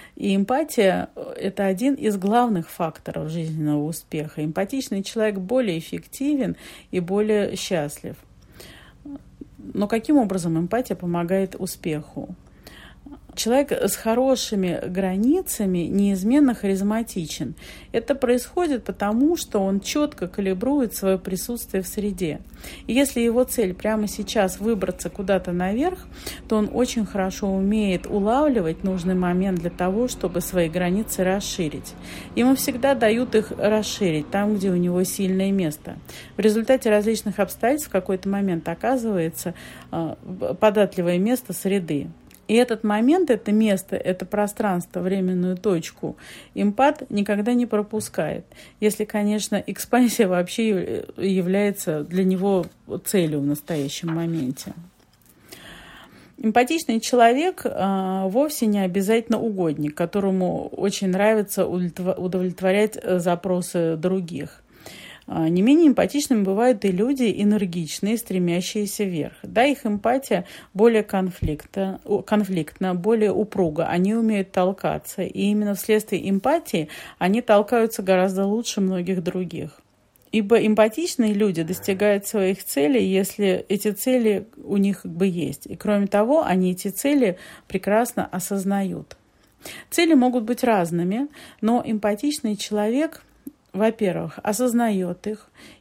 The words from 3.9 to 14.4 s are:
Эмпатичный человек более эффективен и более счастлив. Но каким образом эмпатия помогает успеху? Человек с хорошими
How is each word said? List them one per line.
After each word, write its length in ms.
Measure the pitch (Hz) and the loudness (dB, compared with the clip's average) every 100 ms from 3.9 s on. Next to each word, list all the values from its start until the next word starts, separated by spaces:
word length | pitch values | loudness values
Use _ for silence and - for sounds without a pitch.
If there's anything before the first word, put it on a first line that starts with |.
| 165 - 160 151 - | -6 -8 -8 -6 -6
Эмпатичный 600 | 156 160 202 269 254 196 | -4 -2 -4 -4 -4 -4
человек 340 | 196 226 214 202 | -4 -2 -2 -2
более 420 | 185 254 233 165 | -2 0 0 -2
эффективен 800 | 160 170 - - 269 294 214 170 - - - | -6 -10 -10 -4 -2 0 0 -4 -12 -20 -8
и 100 | 180 | -6
более 560 | 175 196 214 208 202 - | -2 0 2 2 0 -4
счастлив. 600 | - 180 147 - - 165 - - - - - - - - 294 277 - - - - | -4 -2 -2 -6 -12 -14 -18 -20 -20 -20 -20 -20 -20 -20 -16 -16 -18 -20 -20 -18
Но 280 | - - 202 | -8 -4 -2
каким 300 | 226 226 294 | -2 2 4
образом 420 | 214 190 170 160 | 4 0 -2 -2
эмпатия 380 | 175 226 254 185 | 0 -2 -2 -6
помогает 600 | 175 170 170 190 190 - | -4 -4 0 0 -2 -6
успеху? 760 | 185 - - 151 151 - - 185 - - - - - - - - - - | -10 -8 -6 -6 -8 -12 -12 -14 -20 -20 -20 -20 -20 -20 -20 -20 -16 -6
Человек 380 | 220 247 285 | 0 2 2
с 220 | - 202 - | 0 -2 0
хорошими 840 | 226 233 262 254 | 0 2 2 2